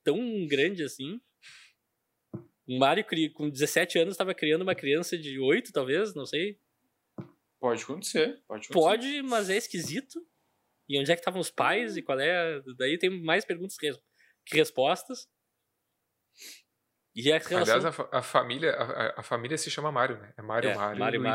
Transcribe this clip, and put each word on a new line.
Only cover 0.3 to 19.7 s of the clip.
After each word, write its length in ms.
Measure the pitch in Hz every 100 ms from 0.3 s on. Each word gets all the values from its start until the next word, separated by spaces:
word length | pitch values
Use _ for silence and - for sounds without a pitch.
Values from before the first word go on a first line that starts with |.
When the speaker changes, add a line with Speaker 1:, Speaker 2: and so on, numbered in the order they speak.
| 214 160
Speaker 1:
grande 360 | 139 165 190
assim. 380 | 143 - 139 226 - _ - - - _ _ _ _ _ _ - - _ -
O 100 | 127
Mario 260 | 135 180 -
cri-, 240 | 165 151
com 180 | - 151
dezessete 500 | 135 147 - 175 170
anos 180 | 165 190
tava 160 | 190
criando 300 | 185 156 160
uma 100 | 185 180
criança 420 | 143 156 175 175
de 220 | 147 135
oito, 320 | 131 196 -
talvez, 420 | 147 131 160 214 160
não 100 | 127
sei. 340 | 147 202 202 _ _ _ _ _ - - _ _ _
Speaker 2:
Pode 240 | 127 113
acontecer, 580 | - 160 - 240 254 - -
pode 180 | 107 -
acontecer. 80 |
Speaker 1:
Pode, 480 | 180 160 220 269 285
mas 260 | 269 233 190
é 80 | 202
esquisito. 640 | 240 180 143 190 - 339 339 _ _ _ _ _ -
E 100 | 139
onde 120 | 139
é 40 | 254
que 60 |
estavam 180 | 190 180
os 100 | 165
pais 460 | - 131 202 226 180
e 40 |
qual 180 | - 135
é? 420 | 151 180 165 147 131 123
Daí 200 | 131 175
tem 120 | 185
mais 360 | 185 160 185 -
perguntas 320 | 170 190 -
que 100 | 151
res-, 120 | 127 _ _ _ _ -
que 100 | 156
respostas. 720 | 151 - 135 180 - 247 - _ _ _ _ _ _ _ _ _ _ - - - _ _ _ _ _ 107
E 160 | 131
a 60 | 160
relação 360 | - 180 - 120
Speaker 3:
Aliás, 100 | 156
a 60 |
fa-, 180 | 147 123
a 100 | 127
família, 500 | - 143 123 131 160
a, 100 | 135
a, 360 | 117 - 113 -
a 40 |
família 340 | - 120 120 156
se 140 | 147